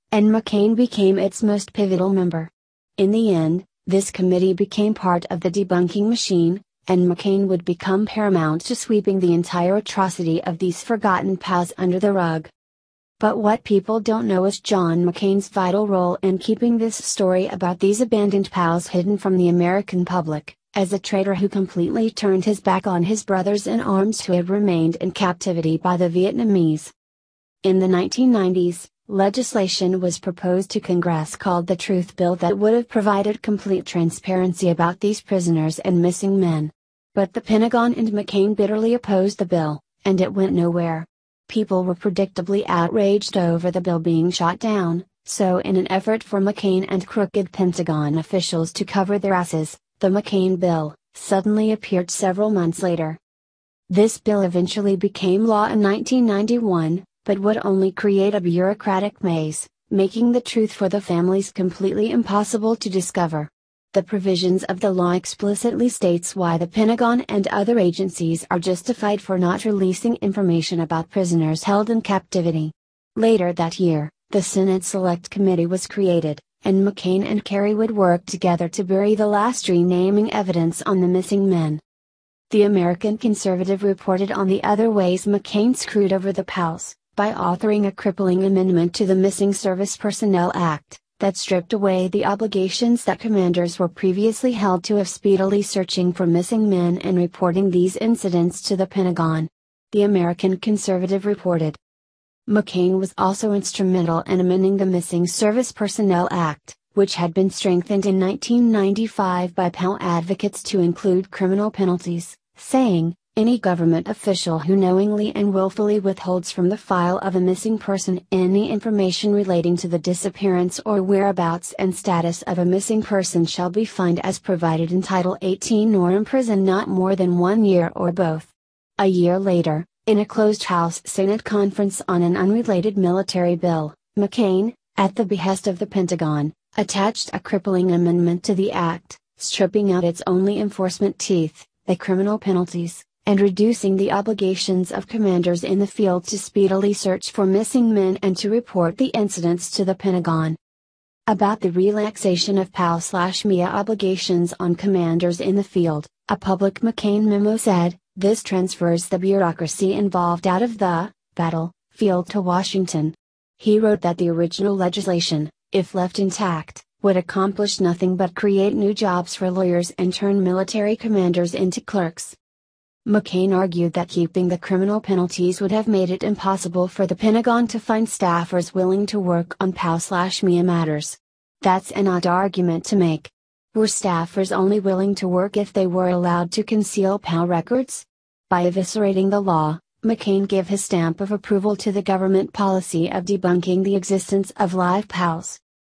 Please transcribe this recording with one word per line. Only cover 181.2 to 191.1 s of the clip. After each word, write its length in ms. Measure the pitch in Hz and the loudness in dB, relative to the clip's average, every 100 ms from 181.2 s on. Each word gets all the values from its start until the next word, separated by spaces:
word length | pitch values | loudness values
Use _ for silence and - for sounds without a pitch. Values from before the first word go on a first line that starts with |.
| _ _ _ _ | _ _ _ _
That's 280 | 190 185 - | 0 0 -2
an 140 | - 196 | -2 0
odd 200 | 180 180 | 0 0
argument 580 | 180 196 180 175 165 | 0 0 0 0 0
to 120 | - 202 | 0 2
make. 340 | 170 156 - _ _ _ _ | 2 0 -6 _ _ _ _
Were 120 | 220 214 | 0 0
staffers 680 | - 202 170 170 196 190 | 0 -2 -2 -2 -4 -2
only 260 | 190 190 208 | 0 2 2
willing 340 | 196 185 196 | 0 0 0
to 140 | 196 185 | -2 0
work 280 | 180 196 208 | 0 0 -2
if 160 | 202 | -2
they 140 | 202 185 | 0 0
were 240 | 185 180 | 0 0
allowed 420 | 180 175 175 175 | 0 0 0 -2
to 100 | 214 | -4
conceal 560 | 208 214 202 208 190 202 | -2 -2 0 0 0 0
pow 280 | 175 165 175 | -2 -2 0
records? 580 | 170 160 247 262 - - _ _ _ - | -2 0 -2 -4 -10 -16 _ _ _ -4
By 200 | 180 180 | 0 0
eviscerating 600 | 185 180 220 202 190 190 | 0 -2 0 0 2 2
the 100 | 202 | 0
law, 380 | 190 165 151 165 _ _ | 2 2 0 -4 _ _
McCain 420 | 220 226 208 196 196 | -4 -2 0 0 2
gave 220 | 196 180 | -2 -2
his 160 | 196 | -4
stamp 380 | - 175 165 | -2 0 0